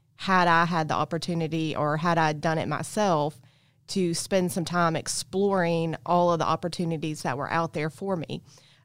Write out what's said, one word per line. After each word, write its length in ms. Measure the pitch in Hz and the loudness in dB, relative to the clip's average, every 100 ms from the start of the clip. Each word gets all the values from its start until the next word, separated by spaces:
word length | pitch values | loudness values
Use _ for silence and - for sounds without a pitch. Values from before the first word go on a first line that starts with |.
| _ _ | _ _
had 300 | - 185 175 | 2 4 6
I 200 | 165 170 | 4 4
had 220 | 175 156 | 0 0
the 60 | |
opportunity 800 | 110 151 165 - 165 160 160 156 | 0 0 -4 -2 -2 -2 -2 -2
or 220 | - 147 156 | -2 0 0
had 220 | 170 165 | 2 2
I 160 | 156 | 2
done 240 | 151 165 160 | 2 0 0
it 100 | 123 | -2
myself 720 | 151 160 214 208 156 147 - - _ _ _ - | -4 -4 0 2 2 0 -4 -18 _ _ _ -6
to 280 | 196 175 | -2 0
spend 360 | 170 - 196 180 | -2 0 0 0
some 140 | 190 | -2
time 320 | 156 175 165 160 | -2 0 2 0
exploring 960 | - - - 190 202 190 170 165 165 156 - | -4 -6 -4 0 2 2 2 0 -2 -4 0
all 260 | 180 175 | 4 4
of 60 | 165 | 2
the 80 | 120 | 0
opportunities 720 | 160 175 - 170 160 160 151 | -2 -4 -4 -4 -2 -4 -4
that 160 | 165 131 | -4 -4
were 140 | 135 | -2
out 240 | 165 165 | -2 -2
there 160 | 160 156 | -2 -4
for 260 | - 196 180 | -4 -4 -4
me. 240 | - 151 - - _ _ | -4 -8 -10 -20 _ _